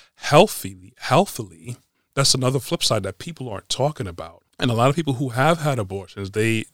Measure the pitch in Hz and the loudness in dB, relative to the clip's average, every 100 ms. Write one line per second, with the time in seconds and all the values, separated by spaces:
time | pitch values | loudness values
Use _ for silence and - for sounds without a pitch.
0 | _ - - 147 185 - 95 95 92 - | _ -10 4 6 6 2 -10 -14 -20 -10
1 | - 135 196 - 101 82 82 123 _ _ | 2 2 2 -2 -12 -12 -14 -14 _ _
2 | _ - 135 139 127 135 - 170 - 113 | _ 0 2 2 0 -2 -4 -2 0 0
3 | 95 - - 160 127 98 - - 135 151 | -2 -10 -12 -12 -10 -10 -8 -2 -2 -2
4 | 92 85 82 - _ - 139 113 127 143 | -10 -10 -14 -16 _ -4 0 4 2 2
5 | 147 120 135 113 147 170 151 127 98 98 | -2 -2 -2 0 2 2 0 -2 -4 -8
6 | 92 - 95 107 113 113 - | -10 -10 -6 -2 0 0 -4